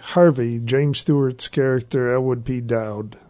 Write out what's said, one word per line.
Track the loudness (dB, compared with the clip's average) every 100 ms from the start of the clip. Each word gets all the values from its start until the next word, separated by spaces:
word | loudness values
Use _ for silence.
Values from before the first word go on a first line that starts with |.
Harvey, | -4 4 4 4 -2 -4
James | -2 0 0 0
Stewart's | 0 2 0 -2 -4
character | 0 0 0 -2 -2 0
Elwood | 0 0 -2
P. | -4 -6
Dowd, | -2 -2 -2 -6 -10 -14